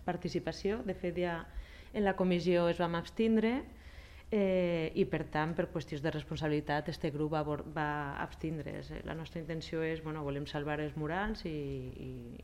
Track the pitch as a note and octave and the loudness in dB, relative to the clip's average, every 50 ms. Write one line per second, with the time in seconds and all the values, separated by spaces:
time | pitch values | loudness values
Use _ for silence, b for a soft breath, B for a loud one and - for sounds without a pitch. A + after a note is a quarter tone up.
0 | - F3+ E3+ F3 - F3 - E3+ - D#3+ D#3+ - - G3 G#3+ A#3+ B3 - - - | -4 -4 -4 -2 -4 -2 -2 -2 -2 -2 -4 -2 0 0 0 0 -2 -4 -4 -2
1 | - F3 E3 F3+ F3 F3 E3+ E3 F3+ b b b b b b b b b b G#3+ | -2 -2 0 0 0 0 0 -2 -6 b b b b b b b b b b 2
2 | G3+ G3 F#3+ F#3+ F#3 F#3 F3+ F3 D#3+ F3+ F3 F3 E3+ E3+ E3+ F3 F3 E3 E3+ E3+ | 4 4 4 4 4 4 4 4 6 6 6 6 6 6 4 4 2 2 2 0
3 | E3+ - - - A3+ A3+ A3 A3 G#3+ A3+ B3 C#4+ - - b b b b b b | -2 -2 2 4 6 6 6 6 6 4 2 0 -2 -6 b b b b b b
4 | b b b b b - A3 G#3 G3 F#3+ F#3 F#3 F3+ F3 E3+ E3 D#3+ - - - | b b b b b 0 2 4 4 6 6 6 4 4 4 2 2 2 4 2
5 | F3+ - - D#3+ D3+ - - D3+ D#3 E3 D#3+ F3+ F3 E3+ - E3 C#3 - D#3 C#3+ | 4 4 2 0 0 0 0 0 2 2 2 0 0 0 -2 -4 -4 -4 -6 0
6 | D3 D#3+ D3+ D3+ C#3+ - D#3+ B2+ D#3 D3+ D3 D3+ D3 - D3 D3+ D3 E3+ D3 - | 0 0 0 0 -4 -4 -4 0 2 2 2 2 2 2 0 0 0 -2 -4 -2
7 | - D#3 C#3 D3 D#3 D3+ D#3+ D#3 D3+ D3+ D3 C#3 - D#3+ D3 D#3+ D3+ D3 D3 D3 | -2 -2 0 0 0 0 2 0 0 0 -2 -2 -4 -4 -2 0 0 0 0 0
8 | D3 C#3 D3 - - - - - - D#3 D#3+ D3+ C3 - - - C#3 C#3+ D#3 - | -2 -4 -2 -4 -4 -6 -6 -6 -4 -4 -4 -4 -4 -6 -6 -6 -8 -8 -10 -8
9 | - - D#3+ D#3+ D#3 - - E3+ D#3 D3+ E3 D#3+ - - E3+ D#3+ D#3+ D#3+ E3 D#3+ | -6 -6 -6 -6 -8 -8 -8 -8 -6 -4 -6 -6 -6 -4 -2 -2 0 -2 -2 -4
10 | D3+ D#3 D3+ D#3 C#3+ C#3+ C#3 C#3+ D3 - - D3+ C#3+ D3+ D3+ D3+ D3+ D3 C3 D#3+ | -4 -6 -4 -4 -2 -2 -2 -2 -4 -4 -4 -4 -2 -2 -2 -2 -2 -4 -2 -2
11 | D3+ D3 E3 F#3 G#3 A3 A3 - - E3+ D#3 D3+ C#3+ C#3 C#3 C3 B2+ B2+ - - | -2 0 0 0 0 0 -2 -4 -4 -4 -4 -4 -4 -4 -4 -6 -6 -8 -8 -8
12 | - C3 B2+ B2 A#2+ A#2+ - - | -8 -8 -8 -10 -10 -12 -12 -12